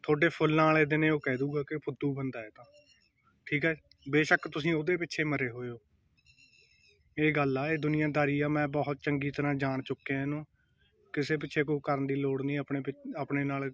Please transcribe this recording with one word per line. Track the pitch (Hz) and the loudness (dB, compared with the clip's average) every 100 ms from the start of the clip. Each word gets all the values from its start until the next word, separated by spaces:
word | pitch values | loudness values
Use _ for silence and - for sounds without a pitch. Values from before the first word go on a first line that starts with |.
ਤੁਹਾਡੇ | - 151 165 | 2 4 4
ਫੁੱਲਾਂ | - 156 156 | 4 2 6
ਵਾਲੇ | 156 156 | 6 6
ਦਿਨ | 147 151 156 | 4 4 4
ਉਹ | 151 | 2
ਕਹਿ | 143 127 | 0 0
ਦੂਗਾ | 143 147 | 0 -2
ਕਿ | 139 156 | -4 -6
"ਫੁੱਦੂ | 147 127 143 | -6 -4 -2
ਬੰਦਾ | 135 131 120 | -2 -6 -8
ਹੈ | 107 | -14
ਤਾਂ," | - - - _ _ _ _ _ _ - | -18 -20 -20 _ _ _ _ _ _ -4
ਠੀਕ | 147 | 0
ਹੈ। | 165 156 _ _ - | 0 -2 _ _ 0
ਬੇਸ਼ੱਕ | 147 151 175 165 | 2 4 2 2
ਤੁਸੀਂ | 156 143 | -2 0
ਉਹਦੇ | 160 156 180 | 0 0 -2
ਪਿੱਛੇ | 170 - | -2 -2
ਮਰੇ | 151 139 127 | -2 0 -2
ਹੋਏ | 120 123 | -4 -10
ਹੋ, | 117 _ _ _ _ _ _ _ _ _ _ _ _ _ - | -10 _ _ _ _ _ _ _ _ _ _ _ _ _ 0
ਇਹ | 156 | 2
ਗੱਲ | 151 139 131 | 2 0 0
ਆ, | 147 | -2
ਇਹ | 160 | -2
ਦੁਨੀਆਦਾਰੀ | 151 151 151 147 147 143 | 0 0 0 2 0 0
ਆ। | 147 | 0
ਮੈਂ | 151 147 | 0 0
ਬਹੁਤ | 147 143 143 | -2 -2 -4
ਚੰਗੀ | 151 143 143 | -2 -2 -2
ਤਰ੍ਹਾਂ | 143 143 | -2 -2
ਜਾਣ | 139 135 135 | 0 -2 -2
ਚੁੱਕਿਆ | 135 131 - 139 | -6 -8 -4 -4
ਇਹਨੂੰ, | 139 151 151 _ _ _ _ _ _ | -4 -6 -10 _ _ _ _ _ _
ਕਿਸੇ | 151 143 151 | -6 -2 -2
ਪਿੱਛੇ | 156 160 | -2 -2
ਕੋਈ | 143 147 | 0 0
ਕਰਨ | 151 139 139 | 0 -2 0
ਦੀ | |
ਲੋੜ | 139 139 135 | 0 0 -2
ਨਹੀਂ, | 139 143 | -2 -4
ਆਪਣੇ | 139 143 | -2 -4
ਪਿ-, | 135 139 - 175 | -4 -8 -10 -8
ਆਪਣੇ | 139 139 | -4 -2
ਨਾਲ | 139 139 139 | -2 -4 -6